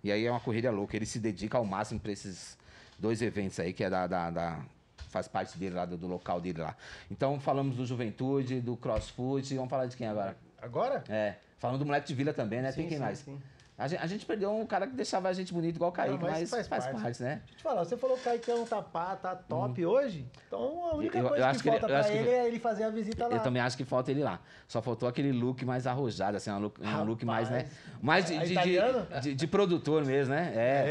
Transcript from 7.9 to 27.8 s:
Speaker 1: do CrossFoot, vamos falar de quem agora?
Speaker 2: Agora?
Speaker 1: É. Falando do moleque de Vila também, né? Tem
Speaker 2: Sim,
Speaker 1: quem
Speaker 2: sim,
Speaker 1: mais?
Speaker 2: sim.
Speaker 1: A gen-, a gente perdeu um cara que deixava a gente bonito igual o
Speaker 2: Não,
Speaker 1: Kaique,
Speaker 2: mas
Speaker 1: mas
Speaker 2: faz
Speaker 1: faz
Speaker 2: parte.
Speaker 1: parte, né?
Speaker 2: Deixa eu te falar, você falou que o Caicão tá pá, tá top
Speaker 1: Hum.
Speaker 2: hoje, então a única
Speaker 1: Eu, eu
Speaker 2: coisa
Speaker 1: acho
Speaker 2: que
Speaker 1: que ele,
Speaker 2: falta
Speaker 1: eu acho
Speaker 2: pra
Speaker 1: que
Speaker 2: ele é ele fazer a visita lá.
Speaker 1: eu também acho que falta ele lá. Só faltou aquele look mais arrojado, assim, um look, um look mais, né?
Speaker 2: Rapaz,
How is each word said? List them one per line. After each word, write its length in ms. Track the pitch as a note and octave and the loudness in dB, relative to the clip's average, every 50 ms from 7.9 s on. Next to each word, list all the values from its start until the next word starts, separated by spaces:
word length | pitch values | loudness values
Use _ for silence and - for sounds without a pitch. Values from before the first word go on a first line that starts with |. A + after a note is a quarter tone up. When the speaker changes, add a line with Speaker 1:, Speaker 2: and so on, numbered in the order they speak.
| B2+ A#2 B2 G#2+ G2+ - C3 C3 C#3 C#3 C3 A#2+ C3 B2+ | -2 -2 -2 -4 -2 -2 0 0 2 2 0 0 -2 -2
Speaker 1:
do 160 | A#2+ A#2+ A#2+ A#2 | -2 -2 -4 -4
CrossFoot, 800 | - C3+ A2 G#2+ - - - - B2 C3 C#3 C#3 C3+ C#3 C#3 | -2 0 0 0 -2 -4 -6 -6 -2 -2 0 -2 -2 -2 -4
vamos 140 | C3 B2+ A#2+ | -4 -2 -2
falar 180 | C#3+ C3+ C3 B2 | -2 -2 -2 -2
de 100 | B2 - | -4 -4
quem 100 | A#2+ A2 | -4 -2
agora? 300 | G#2+ G#2+ G2 G2 F#2 - - - - - | -2 -2 -2 -2 -4 -8 -14 -20 -18 -14
Speaker 2:
Agora? 420 | A2 A#2 A#2 D#3 A3 C4 C#4 F3 B2+ - | -12 -6 -2 -2 0 0 0 -2 -4 -2
Speaker 1:
É. 260 | G#2+ A2 G#2+ G#2 G2 - - - _ - | 0 0 0 0 -2 -4 -12 -20 _ -4
Falando 220 | - A#2+ B2+ C3+ | -2 -2 0 0
do 60 | C#3+ | 0
moleque 220 | C#3 C#3+ C#3+ C#3+ - | 2 0 0 0 -2
de 60 | D3+ | -2
Vila 200 | A#2+ C#3 D3+ D3 | 0 0 0 0
também, 280 | - B2 G#2 A2 B2 | 0 -2 -2 -2 -2
né? 100 | C3 C3+ | -2 -2
Tem 120 | C3 D3 E3 | -2 -4 -4
Speaker 2:
Sim, 60 | F3 | -4
Speaker 1:
quem 80 | D#3+ D3 | -4 -2
Speaker 2:
sim, 60 | B2+ | -2
Speaker 1:
mais? 140 | G#2+ G2 - | -4 -4 -6
Speaker 2:
sim. 200 | - C#3 C#3 C#3 - - - - - - - - | -10 -14 -14 -14 -16 -16 -20 -20 -20 -20 -8 -6
Speaker 1:
A 80 | A2+ C#3 | -4 -2
gen-, 120 | F3 - | -2 -2
a 80 | - E3+ | -2 -4
gente 180 | G3 A3 - | -4 -6 -4
perdeu 260 | - E4+ G#3+ F#3+ G3+ G#3 A3 | -4 -2 -2 0 0 0 -2
um 80 | A3 | -2
cara 220 | - G#3+ F#3 G3 A3+ | 0 0 0 0 -2
que 80 | C4 | -2
deixava 340 | B3+ C4 - - G3 F3+ F#3+ | -4 -4 -2 0 0 0 0
a 40 | F#3 | 0
gente 200 | F#3 F#3 F3+ F3 | -2 -4 -4 -2
bonito 220 | E3+ E3 E3 E3 | 0 0 0 0
igual 160 | E3 F3 F3 | 2 0 0
o 20 | - | 2
Speaker 2:
Não, 20 | |
Speaker 1:
Kaique, 280 | - - C3 C3+ C#3+ E3+ | 0 0 0 0 0 0
Speaker 2:
mas 100 | D3+ D#3 D#3+ | 0 0 0
Speaker 1:
mas 100 | E3+ - | -2 -2
Speaker 2:
faz 180 | B3 A#3+ F#3 - | -2 -2 -2 -2
Speaker 1:
faz 180 | C#3 B2+ B2 | -2 -2 -2
Speaker 2:
parte. 140 | C3 C3+ A2 | -2 -4 -2
Speaker 1:
parte, 220 | G#2+ A#2+ A#2+ - | -2 -4 -4 -2
né? 140 | B2 B2+ D3+ | -2 -2 -2
Speaker 2:
Deixa 160 | - - - - | -4 -8 -12 -18
eu 40 | - | -6
te 40 | - | -2
falar, 220 | D#4+ C4 F#3+ E3+ | 0 0 0 0
você 100 | E3+ B3 | 0 -2
falou 200 | A#3+ C4 C4 B3+ B3+ | 0 0 0 0 2
que 40 | |
o 40 | - | 2
Caicão 400 | A#3+ A#3+ A#3 A#3 A#3+ A#3+ A#3 A#3 | 0 0 0 0 0 0 0 0
tá 160 | A#3 A#3 G#3 | 0 -2 -4
pá, 340 | - - - E3+ E3+ F#3 F#3+ | -4 -4 -4 -4 -2 -2 -4
tá 200 | F#3 - F#3 F#3 | -4 -4 -4 -6
top 500 | F3+ - - D#3 D#3+ F#3+ B2+ B2 F#3 E3+ | -6 -6 -4 -2 0 0 0 0 0 2
Speaker 1:
Hum. 40 | E3+ | 4
Speaker 2:
hoje, 360 | G#3+ C4+ C#4+ B3+ F#3 D3+ B2 A#2+ - - - - | 4 4 4 2 0 -6 -8 -10 -14 -18 -12 -8
então 360 | - G3 A#3 C4+ D#4 F4 F4 | -4 -2 -2 -2 -2 -2 -2
a 100 | E4+ D#4+ | -2 0
única 200 | D4 D#4 - - - | 0 0 0 2 2
Speaker 1:
Eu, 60 | B2+ | 2
eu 40 | B2 | 4
Speaker 2:
coisa 160 | - - B2+ | 4 4 6
Speaker 1:
acho 140 | C3 C#4 A#3 | 4 4 4
Speaker 2:
que 40 | G#3+ | 4
Speaker 1:
que 60 | - | 4
ele, 100 | - - | 4 4
Speaker 2:
falta 140 | - - - | 4 4 4
Speaker 1:
eu 40 | - | 4
acho 100 | - - | 4 4
Speaker 2:
pra 80 | - G#3+ | 4 4
Speaker 1:
que 60 | A3+ A#3+ | 4 4
Speaker 2:
ele 80 | B3 | 4
é 120 | B3 A#3+ A#3 | 4 4 2
ele 120 | A#3+ A3+ | 0 0
fazer 240 | A#3 A#3 G#3+ G3 A3 | 0 0 0 0 0
a 40 | A3 | 0
visita 380 | G#3+ A3+ G#3+ G3+ A3+ - A#3+ A#3+ | -2 -2 -4 -4 -2 -2 0 0
lá. 80 | A#3+ | 2
Speaker 1:
eu 40 | A#3 | 2
também 220 | A3 - B2 B2+ | 2 2 2 2
acho 160 | A#2+ B2+ B2 - | 2 2 0 -2
que 80 | C3+ | -2
falta 240 | - C3+ B2+ C3 C#3 | 0 0 0 2 2
ele 140 | C3 C#3+ C#3+ | 0 0 0
lá. 160 | A#2 F2+ - - - - - - - | 0 -2 -4 -8 -16 -20 -20 -12 -6
Só 140 | - A#2+ | -4 -2
faltou 260 | G#2+ B2 A#2 A2 B2+ B2 | 0 0 -2 0 0 0
aquele 240 | B2 - C#3+ C#3 | 0 2 2 2
look 320 | C3 A#2+ A#2+ B2+ B2+ B2 C3 | 2 2 2 0 0 0 -2
mais 220 | B2 B2+ B2+ B2 | -2 0 0 0
arrojado, 520 | C3 B2 C3+ C#3+ A2+ G2+ F2 F#2+ G2+ G#2 F#2+ | 0 0 0 0 0 0 0 0 0 0 -2
assim, 120 | - A2+ | -2 -2
um 80 | G2+ G2+ | -2 -2
look, 240 | G#2 G#2 - - | -2 -2 -4 -6
um 220 | - G#2+ - G#2 G#2 | -4 -2 -2 0 0
look 200 | A2 A2+ A2+ A#2 | 0 -2 -2 0
mais, 280 | A#2+ A2+ A2+ A#2 A#2 | 0 0 0 0 0
né? 60 | B2 B2+ | 0 -2
Speaker 2:
Rapaz, 180 | C3 - - - | -2 -4 -8 -14